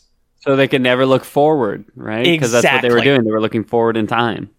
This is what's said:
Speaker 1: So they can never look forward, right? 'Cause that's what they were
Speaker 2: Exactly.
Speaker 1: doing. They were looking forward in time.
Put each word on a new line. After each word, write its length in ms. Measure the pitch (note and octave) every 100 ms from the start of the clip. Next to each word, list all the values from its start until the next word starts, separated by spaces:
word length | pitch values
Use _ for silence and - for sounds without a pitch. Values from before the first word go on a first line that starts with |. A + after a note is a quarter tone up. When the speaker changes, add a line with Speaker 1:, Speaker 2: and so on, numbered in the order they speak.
| _ _ _ _
Speaker 1:
So 120 | -
they 140 | C3+ C3+
can 140 | C#3
never 220 | B2+ B2 C3
look 180 | C3
forward, 600 | - C#3+ D3+ D#3 A2 G#2 - B2+
right? 440 | A#2 A2 E3+ E3
'Cause 120 | B2
that's 120 | A#2+
what 180 | C#3+ C3
they 60 | A#2+
were 100 | A#2+
Speaker 2:
Exactly. 40 |
Speaker 1:
doing. 220 | C3 C#3
They 80 | A2
were 80 | A2
looking 220 | A2 A#2
forward 320 | G2+ A#2 A2+ A2+
in 100 | G#2+
time. 420 | A#2 A#2+ G2 -